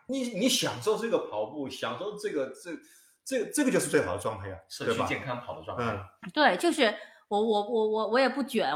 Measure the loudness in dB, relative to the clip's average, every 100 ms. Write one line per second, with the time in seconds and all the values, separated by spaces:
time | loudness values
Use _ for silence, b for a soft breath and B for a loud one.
0 | -6 -4 -2 2 2 2 0 -2 0 0
1 | 2 0 0 -4 -4 -6 -8 -6 -6 -4
2 | -8 -6 -4 -4 -4 -8 -12 -12 -14 b
3 | b b -4 -2 0 0 2 2 4 2
4 | 2 -2 -4 -6 -8 -12 -12 -6 -2 0
5 | 0 -2 -6 -8 -8 -12 -8 -4 -2 -4
6 | -8 _ -4 4 6 6 2 4 2 2
7 | B B B 0 2 2 2 0 2 0
8 | 2 2 2 2 -2 0 0